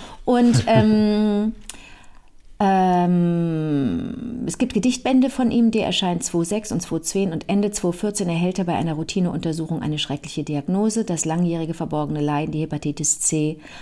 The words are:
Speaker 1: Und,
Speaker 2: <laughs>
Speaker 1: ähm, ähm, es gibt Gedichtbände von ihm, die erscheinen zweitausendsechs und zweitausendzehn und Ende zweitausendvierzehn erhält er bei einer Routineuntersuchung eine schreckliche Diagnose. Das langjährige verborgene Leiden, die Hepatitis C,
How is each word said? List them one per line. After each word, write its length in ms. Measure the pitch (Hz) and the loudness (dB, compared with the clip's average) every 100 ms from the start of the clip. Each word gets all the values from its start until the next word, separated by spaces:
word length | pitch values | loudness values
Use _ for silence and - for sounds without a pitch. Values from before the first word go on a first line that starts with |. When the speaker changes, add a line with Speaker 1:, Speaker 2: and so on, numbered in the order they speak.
| - - - | -16 -8 0
Speaker 1:
Und, 380 | 247 240 233 | 4 6 4
Speaker 2:
<laughs> 40 | - | 6
Speaker 1:
ähm, 840 | 226 214 214 208 214 214 208 220 - - - - - - - - - - - | 6 6 4 4 2 2 2 -2 -4 -14 -18 -18 -20 -20 -20 -20 -20 -12 0
ähm, 1800 | 196 190 185 180 175 175 170 170 170 160 156 143 123 85 - - - - - | 2 4 4 4 4 4 4 2 0 0 0 0 0 -2 -6 -8 -8 -6 -6
es 120 | - | -2
gibt 140 | 254 | 0
Gedichtbände 560 | 202 254 247 254 262 262 | 2 0 0 2 4 2
von 180 | - 247 | 2 2
ihm, 200 | 240 233 | 4 4
die 80 | 220 | 2
erscheinen 420 | - - 180 175 | 0 0 0 -2
zweitausendsechs 500 | - 170 165 208 208 | -2 -2 0 -2 -2
und 100 | 165 | -6
zweitausendzehn 500 | - 160 - 196 196 | -4 -6 -2 -2 -2
und 160 | 160 - | -2 -2
Ende 220 | 202 208 | 0 0
zweitausendvierzehn 580 | 208 175 175 208 208 175 | 0 -2 -2 -4 -2 -2
erhält 300 | 165 180 185 | 0 0 0
er 60 | 175 | -2
bei 100 | 156 | 0
einer 180 | 165 | -2
Routineuntersuchung 880 | 156 165 196 175 175 170 165 160 165 | -4 -2 0 0 0 -4 -4 -4 -4
eine 160 | 151 151 | -4 -4
schreckliche 440 | - 143 - 160 | -4 -6 -8 -8
Diagnose. 600 | 147 147 160 190 214 226 | -4 -4 -2 0 0 0
Das 220 | 214 165 160 | -2 -2 -2
langjährige 480 | 170 175 165 160 | 0 0 0 -4
verborgene 480 | 165 160 151 147 151 | -4 -4 -4 -2 -2
Leiden, 300 | 147 147 156 | 0 0 -2
die 100 | 151 | -4
Hepatitis 580 | 156 147 151 147 147 - | -4 -4 -4 -2 -2 0
C, 400 | - 156 151 156 - - | 0 0 -2 -4 -14 -16